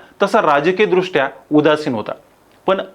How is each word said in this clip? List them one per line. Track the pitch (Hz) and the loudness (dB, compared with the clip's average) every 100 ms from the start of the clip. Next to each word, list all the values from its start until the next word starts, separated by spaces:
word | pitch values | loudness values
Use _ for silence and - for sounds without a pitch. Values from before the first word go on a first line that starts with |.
| - _ | -20 _
तसा | 196 226 | 0 2
राजकीयदृष्ट्या | 165 143 156 185 202 180 180 151 139 - _ | 2 2 0 0 0 0 0 -2 -4 -6 _
उदासीन | 151 151 151 147 | 2 2 0 -2
होता, | 113 104 - _ _ _ _ - | -6 -8 -14 _ _ _ _ -4
पण | 190 - | -4 -6